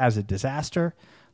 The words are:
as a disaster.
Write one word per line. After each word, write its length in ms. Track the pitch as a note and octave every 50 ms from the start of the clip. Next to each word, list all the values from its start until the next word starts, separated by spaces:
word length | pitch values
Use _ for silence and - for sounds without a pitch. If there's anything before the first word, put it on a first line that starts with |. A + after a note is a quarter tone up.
as 160 | C3+ B2 A2
a 60 | G#2 G2+
disaster. 720 | G#2 G2 G2 - C3+ C3+ D3+ D3 - - F3 E3+ E3+ - _ - - - - - _